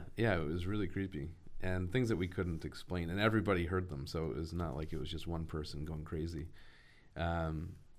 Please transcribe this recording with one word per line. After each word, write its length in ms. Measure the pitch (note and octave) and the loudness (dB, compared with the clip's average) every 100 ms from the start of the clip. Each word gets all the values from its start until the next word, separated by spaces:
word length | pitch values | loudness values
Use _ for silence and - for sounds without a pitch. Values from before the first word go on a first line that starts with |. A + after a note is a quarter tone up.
| - - | -2 2
yeah, 200 | A2+ F2 | 4 4
it 80 | D2 | 2
was 200 | F2 F2 | 0 0
really 200 | G#2 F2 | 0 0
creepy, 400 | G2 F#2+ D#2+ D#2+ - - - | 0 -2 -2 -6 -8 -8 -2
and 320 | F#2 F2+ F2+ | 0 2 2
things 160 | C3 A2+ | 2 2
that 80 | F2 | 2
we 120 | F2+ | 2
couldn't 360 | F#2+ F2 D#2+ | 0 0 -2
explain, 460 | D2+ - - F2+ E2+ | -4 -8 -4 -2 0
and 100 | G2 | 4
everybody 460 | G#2+ A2 F#2 F2+ E2 | 6 6 6 4 4
heard 240 | F#2 F2+ | 2 0
them, 160 | C#2 C#2 | -4 -4
so 240 | E2 D#2+ | -2 0
it 60 | A#1+ | 0
was 180 | E2 | -2
not 220 | F2 E2 C2+ | -2 -2 -2
like 180 | D#2+ | -2
it 40 | D#2+ | -2
was 120 | D2 | -2
just 160 | D#2+ E2+ | -4 -2
one 180 | E2 | -2
person 400 | D#2+ D#2 D2 D2 | -2 -4 -4 -4
going 200 | D#2+ D#2 | -4 -4
crazy. 420 | D#2 D#2+ E2+ D#2+ E2+ - - - - - - - | -4 -2 -2 -4 -8 -10 -16 -20 -20 -20 -12 -2
Um, 580 | E2+ E2+ D#2+ D#2 F2 F#2 - | 0 2 0 -2 -4 -10 -16